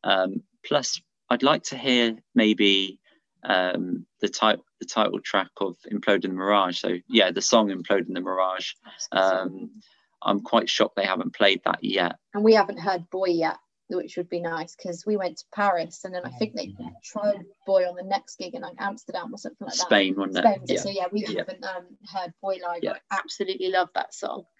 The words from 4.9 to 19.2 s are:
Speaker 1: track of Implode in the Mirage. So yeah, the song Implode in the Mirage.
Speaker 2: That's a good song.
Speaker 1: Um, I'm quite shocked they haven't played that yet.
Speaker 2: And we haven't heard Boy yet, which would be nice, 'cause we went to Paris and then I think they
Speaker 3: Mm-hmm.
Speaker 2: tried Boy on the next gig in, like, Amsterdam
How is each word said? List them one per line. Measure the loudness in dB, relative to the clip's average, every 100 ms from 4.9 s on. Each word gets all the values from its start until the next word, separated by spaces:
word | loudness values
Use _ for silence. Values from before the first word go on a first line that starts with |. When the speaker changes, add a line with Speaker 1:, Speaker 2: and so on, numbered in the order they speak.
| 0 0 0
Speaker 1:
track | 0 -2 -2 -4
of | -6 -6 -8
Implode | -2 2 2
in | 2
the | -2
Mirage. | 4 4 4 0
So | -2 -4 2
yeah, | 4 4
the | 2
song | 4 4 4
Implode | -2 0 0 0
in |
the | -6
Mirage. | -4 0 0 -2 -8 -12
Speaker 2:
That's | -20 -16 -2
a | 2
good | 2
song. | 2 -2
Speaker 1:
Um, | -8 -14 -16 _ _ _ _
I'm | -2 -2
quite | 2 2 2
shocked | 0 0
they | 0
haven't | 0 0 -4
played | 2 4 4
that | 0 -2
yet. | 0 0 0 -2 _
Speaker 2:
And | 2
we | 6
haven't | 6 4 -2
heard | -4 -4 -4
Boy | -2 0
yet, | 2 0 -4 _ _ _
which | -6 -6 -8
would | -6
be | -6
nice, | -4 -6 -8 -10
'cause | -10 -8
we | -2 -2
went | -2 -8
to | -12
Paris | -2 0 0 -2 -10
and | -10
then | -10
I | -10
think | -6 -6
they | -4 -10
Speaker 3:
Mm-hmm. | -12 -14 -14
Speaker 2:
tried | -12 -2 0 -2 -6 _ 2
Boy | 2 2
on | -4
the |
next | -4 -6 -6 -14
gig | -12
in, | -10
like, | -12 -8
Amsterdam | -8 -8 -10 -10